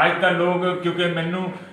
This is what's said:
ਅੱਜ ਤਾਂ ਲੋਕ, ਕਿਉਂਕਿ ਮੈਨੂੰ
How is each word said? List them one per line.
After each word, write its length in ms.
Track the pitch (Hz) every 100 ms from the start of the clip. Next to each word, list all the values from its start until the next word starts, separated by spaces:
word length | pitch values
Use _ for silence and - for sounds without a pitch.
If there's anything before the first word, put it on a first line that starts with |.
ਅੱਜ 160 | 165 170
ਤਾਂ 120 | 185
ਲੋਕ, 500 | 170 175 180 180 180
ਕਿਉਂਕਿ 240 | 175 170 175
ਮੈਨੂੰ 460 | 165 165 185 185 - -